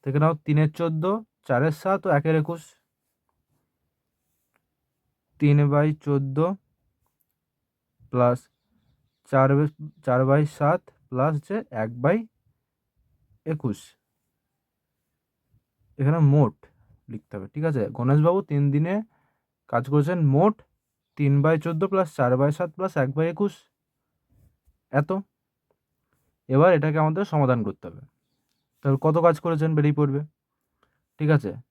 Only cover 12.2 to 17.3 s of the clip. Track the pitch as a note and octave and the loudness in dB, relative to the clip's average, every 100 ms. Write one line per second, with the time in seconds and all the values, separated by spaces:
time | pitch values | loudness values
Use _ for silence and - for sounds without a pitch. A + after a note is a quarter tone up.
12.2 | A3 _ _ _ _ _ _ _ _ _ | -6 _ _ _ _ _ _ _ _ _
13.2 | _ _ - D#3 B2+ G2+ - _ _ _ | _ _ -10 -6 -6 -6 -12 _ _ _
14.2 | _ _ _ _ _ _ _ _ _ _ | _ _ _ _ _ _ _ _ _ _
15.2 | _ _ _ _ _ _ _ - C3+ D#3+ | _ _ _ _ _ _ _ -4 -2 2
16.2 | C#3+ D3 B2 - _ _ _ _ - A2 | 4 4 2 0 _ _ _ _ -18 -18
17.2 | _ | _